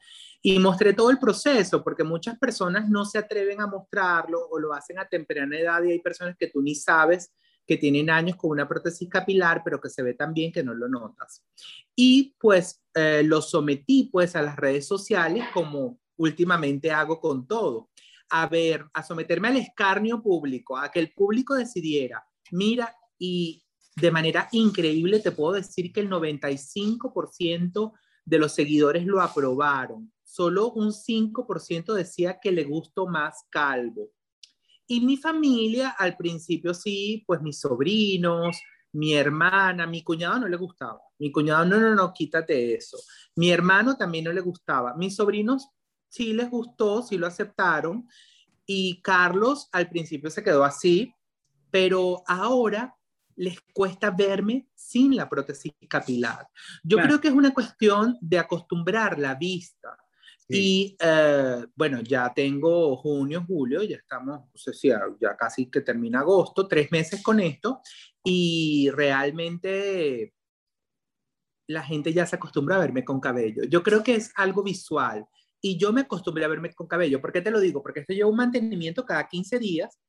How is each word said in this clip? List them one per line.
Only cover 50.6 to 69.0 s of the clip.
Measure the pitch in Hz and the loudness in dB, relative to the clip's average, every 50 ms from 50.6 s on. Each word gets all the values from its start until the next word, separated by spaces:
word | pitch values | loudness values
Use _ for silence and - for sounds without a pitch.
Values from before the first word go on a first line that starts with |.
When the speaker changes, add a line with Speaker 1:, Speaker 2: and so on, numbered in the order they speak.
| 139 | 4
Speaker 1:
así, | 139 139 - - 180 175 185 240 - - _ _ _ _ _ _ _ _ _ _ _ | 4 2 0 2 4 4 4 2 -2 -8 _ _ _ _ _ _ _ _ _ _ _
pero | - 190 190 185 185 185 185 180 180 175 - - | 2 2 4 4 2 2 0 0 -2 -4 -4 -4
ahora | 180 185 196 233 262 254 233 208 196 214 247 262 - _ _ _ _ _ _ _ _ - | -4 -2 0 0 2 2 2 0 0 -2 -6 -8 -12 _ _ _ _ _ _ _ _ -8
les | 180 185 175 - - _ - | -8 -8 -8 -10 -18 _ -4
cuesta | - 196 190 180 - - 208 | -2 -2 -2 -2 -2 -2 -2
verme | 185 180 202 196 196 196 196 208 240 269 - _ _ | 0 2 0 0 0 0 0 0 -2 -2 -4 _ _
sin | - - - - 240 262 277 269 | -20 -12 -4 2 4 4 4 4
la | 208 147 - | 2 0 -4
prótesis | - 139 139 - 139 - - 156 - _ _ - | -4 -6 -4 -6 -8 -10 -12 -14 -14 _ _ -6
capilar. | - 147 - - 127 120 120 117 110 - - - _ - - - - - - | -6 -4 -2 -2 -2 -2 -2 -2 -4 -8 -12 -20 _ -20 -20 -20 -18 -10 -2
Yo | 160 202 220 | 2 4 4
Speaker 2:
Claro. | 254 269 | 6 6
Speaker 1:
creo | 294 294 | 4 4
que | 294 311 | 4 4
es | 262 | 4
una | 277 277 277 269 | 6 6 4 4
cuestión | - 240 - - - 214 208 202 208 214 240 247 - | 2 -2 -6 -2 2 4 4 4 4 2 0 -2 -2
de | 175 160 180 175 | -2 0 0 0
acostumbrar | 165 - 180 165 - - 185 170 165 175 190 226 220 196 175 147 | 0 0 -4 -6 -6 -4 -6 -4 -2 -2 0 0 0 -2 -2 -2
la | 143 135 135 | -4 -4 -4
vista. | 135 165 185 185 180 180 - _ _ - 117 - _ _ _ _ _ _ - - _ _ - | -4 -4 -6 -6 -6 -8 -12 _ _ -20 -20 -20 _ _ _ _ _ _ -20 -20 _ _ -4
Speaker 2:
Sí. | 127 196 | -2 0
Speaker 1:
Y, | 196 190 190 190 196 202 196 - | 2 4 4 2 2 0 -2 0
eh, | 165 165 160 156 156 147 143 143 135 131 123 120 117 - _ | 2 4 4 6 6 6 4 4 2 0 -2 -4 -8 -8 _
bueno, | - 156 151 135 117 | -2 -2 -2 -2 -4
ya | 113 117 135 127 123 123 - | -4 -2 0 0 0 0 0
tengo | - 139 139 139 139 147 165 170 175 165 147 131 127 | 0 -2 0 0 0 2 2 4 4 2 2 0 -2
junio, | - 151 147 139 139 139 151 175 175 170 | -2 -4 -2 -2 -2 -4 -4 -6 -6 -4
julio, | 190 160 131 120 135 170 208 | -4 -4 -2 -2 -2 -4 -4
ya | 202 147 | -4 -6
estamos, | 117 - - 135 123 123 135 147 139 | -10 -12 -14 -12 -12 -10 -10 -12 -12
no | 127 _ _ - | -14 _ _ -18
sé | - - - | -14 -14 -6
si | - - 139 | 0 2 2
ya, | 117 104 98 95 98 - | 2 2 0 -6 -6 -4
ya | - 101 101 - | -4 -4 -2 -2
casi | 117 113 - - 127 127 | -4 -4 -4 -4 -6 -4
que | - 143 | -4 -4
termina | - - 117 117 117 117 117 127 | -2 -2 -2 -4 -2 -2 -2 0
agosto, | 143 165 196 190 156 - - - 196 190 | 2 2 4 4 2 2 0 -4 -2 0
tres | 170 156 147 143 | 0 0 0 0
meses | 170 160 160 160 202 202 - | 0 -2 -2 -2 -6 -6 0
con | - 220 214 | 0 2 2
esto, | 190 160 135 - - 220 262 - - - - - - - _ _ | 2 0 -2 -4 -6 -6 -6 -8 -10 -20 -20 -20 -20 -20 _ _
y | - 185 185 180 175 170 165 165 160 156 151 147 139 139 131 | -2 0 0 2 2 0 0 0 0 0 2 2 2 2 2
realmente | 147 | 2